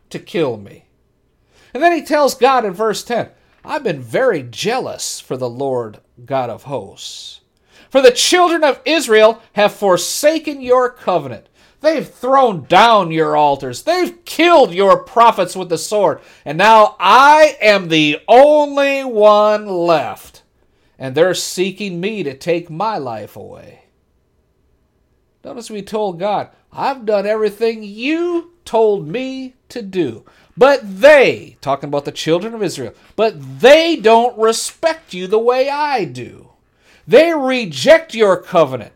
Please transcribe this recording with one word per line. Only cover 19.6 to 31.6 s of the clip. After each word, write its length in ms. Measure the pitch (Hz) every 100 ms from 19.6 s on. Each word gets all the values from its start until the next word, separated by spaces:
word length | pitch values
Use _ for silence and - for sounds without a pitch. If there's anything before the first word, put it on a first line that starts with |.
| 208
left. 760 | 180 170 160 117 95 - _ _ _ _ _ _ _
And 160 | 131
they're 200 | 131 180
seeking 680 | 165 - - 190 190 208 170
me 220 | 190 214
to 120 | 151
take 360 | 127 175 170 170
my 280 | 156 214 202
life 380 | 131 110 104 110
away." 480 | 98 87 85 - _ _ _ _ _ _ _ _ _ _ _ _ _ _ _ _
Notice 260 | - 269 226
we 120 | 214
told 380 | 196 214 208 165
God, 300 | 202 185 127 _ _
"I've 320 | - 220 269
done 220 | 214 208 202
everything 560 | 220 214 202 226 226
you 680 | 208 208 254 320 349 339 330 _
told 440 | - 226 220 202 151
me 460 | 214 262 262 262 - _
to 120 | 247
do. 420 | 196 185 147 110 _ _ _ -
But 440 | 254 277 214 190
they," 560 | 262 302 208 117 - _